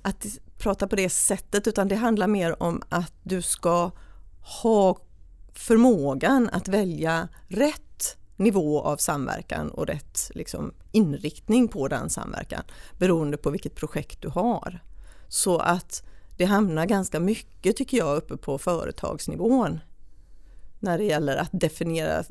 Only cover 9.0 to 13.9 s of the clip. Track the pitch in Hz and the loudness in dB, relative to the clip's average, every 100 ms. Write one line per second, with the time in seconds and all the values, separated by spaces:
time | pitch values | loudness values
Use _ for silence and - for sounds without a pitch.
9 | - 147 131 - - 156 151 - 156 151 | -2 -2 -2 -6 -6 -6 -6 -6 -6 -6
10 | - - - - - - 147 - - 214 | -6 -6 -6 -8 -10 -8 -10 -12 0 2
11 | 180 143 143 - - 226 240 185 135 131 | 4 2 -6 -8 0 2 2 0 -2 -2
12 | - - - - - - - - - - | -4 -6 -6 -8 -8 -10 -10 -16 -18 0
13 | 185 165 147 143 - 147 160 - 151 | 2 4 2 -2 -2 -4 -6 -8 -6